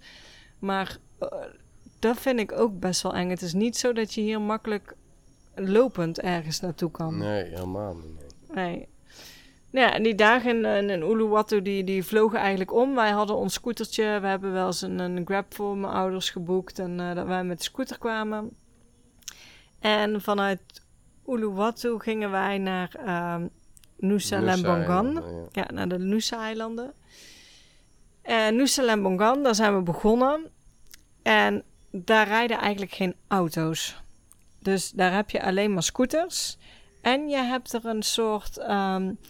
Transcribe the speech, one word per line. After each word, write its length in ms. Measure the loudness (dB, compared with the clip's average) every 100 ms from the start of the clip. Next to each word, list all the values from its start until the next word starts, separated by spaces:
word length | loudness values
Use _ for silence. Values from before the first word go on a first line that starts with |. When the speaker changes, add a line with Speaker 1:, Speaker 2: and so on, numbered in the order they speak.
| -20 -20 -20 -20 -20 -10
Speaker 1:
Maar, 380 | -4 -2 -4 -10 -20 -10
eh, 80 | -8 -8 -12 -16 -20 -20 -20 -2
dat 180 | 0 0
vind 200 | 0 0
ik 120 | 0
ook 280 | 2 0 2
best 220 | -2 -2
wel 140 | -2 -2
eng. 140 | -2
Het 120 | -2
is 120 | -2
niet 240 | 0 0 0
zo 160 | 0
dat 200 | 0 -2
je 80 | -2
hier 200 | -2 -2
makkelijk 540 | -2 -4 -4 -6 -6 -20 _ _ -20 _ -18 -6
lopend 640 | 0 4 2 2 -4 -2
ergens 400 | -2 -2 -4 -6
naartoe 320 | -6 -4 -6
kan. 260 | -4 -6 -4
Speaker 2:
Nee, 260 | -2 -2
helemaal 520 | -4 -6 -6 -4 -6 -8
niet, 220 | -12 -16
nee. 360 | -18 -20 -12 -6
Speaker 1:
Nee. 320 | -6 -6 -12 -20 -20 -20 -20 -20 -20 -20 -4
Nou 140 | 4 4
ja, 60 |
en 100 | 4
die 120 | 2 6
dagen 340 | 6 6 4 0
in, 80 | 2
in, 240 | 2 2
in 120 | 0 0
Uluwatu, 500 | 2 4 4 4 2
die, 220 | 2 -2
die 200 | 0 -2
vlogen 360 | 0 4 4 4
eigenlijk 340 | 0 0 0
om. 220 | 2 2 4
Wij 140 | 2
hadden 240 | 2 0 0
ons 180 | -2
scootertje, 640 | -4 -4 -4 -4 0 0 0
we 60 | 0
hebben 240 | 0 0
wel 140 | 0 0
eens 160 | -2
een, 180 | -4 -4
een 220 | -2 -4 0
Grab 280 | -2 -2
voor 240 | -4 -4 -2
mijn 160 | -2
ouders 360 | 0 0 -2 -4
geboekt 500 | -6 -2 -2 -2 -6
en, 200 | -6 -4
eh, 160 | -4 -4
dat 120 | -2
wij 160 | -2
met 140 | -2 -4
de 60 |
scooter 340 | -6 -6 -6 -4
kwamen. 520 | -4 -2 -4 -4 -8 -14 _ _ _ _ _ _ -18 -18 -20 -20 -20 -4
En 420 | 0 2 2 0
vanuit 400 | 0 0 0 -2 -6 -20 _ _ _ _ -6
Uluwatu 720 | -4 -2 0 -2 0 -4 -2
gingen 320 | -2 -2 -2
wij 260 | 0 0 0
naar, 380 | -2 -2 -4 -6 -4
ehm, 420 | -2 -2 -4 -6 -10 -20 -20 -20 -4
Nusa 420 | 0 0 0 0
Speaker 2:
Nusa 160 | 2 2
Speaker 1:
Lembongan. 500 | 2 2 2 2 2
Speaker 2:
eilanden, 300 | -2 -6 -10
ja. 100 | -8
Speaker 1:
Ja, 200 | -6 -6
naar 140 | -4 -4
de 120 | -2
Nusa-eilanden. 960 | 0 0 -2 -4 -6 -6 -8 -8 -10 -14 _ -20 -20 -20 -20 -20 -20 _ _ _ -20 _
En 340 | -2 2 4 4
Nusa 280 | 2 4
Lembongan, 600 | 2 4 2 4 4 4
daar 120 | 4 4
zijn 200 | 4 4
we 60 |
begonnen. 640 | 0 2 4 6 4 2 -4 -16 -20 _ -20 -20 _ _
En 420 | 4 4 4 0 -6 -18 -12
daar 360 | -10 4 4 6
rijden 300 | 2 2 0
eigenlijk 360 | 0 -2 -6
geen 220 | -2 -2 -2 -2
auto's. 760 | 0 2 0 -2 -2 -6 -10 -18 -20 _ -20 -20 -6
Dus 320 | 0 0 0
daar 220 | 0 2
heb 160 | 2 0
je 140 | -2
alleen 300 | 0 2 2
maar 100 | 0
scooters. 760 | -2 0 0 2 -2 -4 -6 -8 -18 -20 -20 _
En 260 | 0 0 0
je 80 | -2
hebt 360 | 0 -2 -4
er 120 | -6 -4
een 180 | -4
soort, 540 | -2 0 0 -2 -4 -8
ehm, 560 | -2 0 0 0 -2 -6 -12